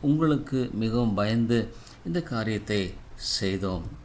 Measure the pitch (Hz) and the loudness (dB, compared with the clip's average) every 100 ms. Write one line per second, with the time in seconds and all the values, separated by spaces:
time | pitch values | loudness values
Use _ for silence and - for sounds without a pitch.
0 | 143 151 160 143 - 131 123 101 113 117 | 4 4 4 2 0 -2 -2 0 0 2
1 | 117 98 104 117 113 117 113 - - - | 2 2 2 2 4 2 0 -8 -16 -12
2 | 175 170 165 117 110 107 101 104 92 - | -4 -4 -2 -2 0 -2 0 0 0 -6
3 | - - - - 98 95 95 90 82 - | -14 -8 -4 0 0 0 0 -2 -6 -12